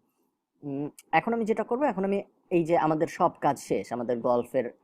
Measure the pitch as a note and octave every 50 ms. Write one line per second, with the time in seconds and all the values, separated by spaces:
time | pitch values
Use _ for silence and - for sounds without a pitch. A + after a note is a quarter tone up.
0 | _ _ _ _ _ _ _ _ _ _ _ _ C#3+ C#3+ C#3 C#3+ D3 C#3 - -
1 | - _ - D#3+ - A3+ A#3 A#3 G#3+ G#3+ G#3+ G#3+ G#3+ - A#3+ B3+ D4+ C4+ F3 F#3+
2 | G3 G3 G3+ G3 - - _ _ _ - F#3 E3+ E3 D#3 E3+ E3 D#3+ D#3 D#3+ D#3
3 | E3 D#3 - - F3 D#3+ - - D#3 D3 B2+ - - - C#3 G2+ F#2+ - A#2 A#2+
4 | A#2+ A#2+ B2 A#2 A#2 B2 A#2+ A#2+ A#2 - - B2+ A2+ A#2+ - _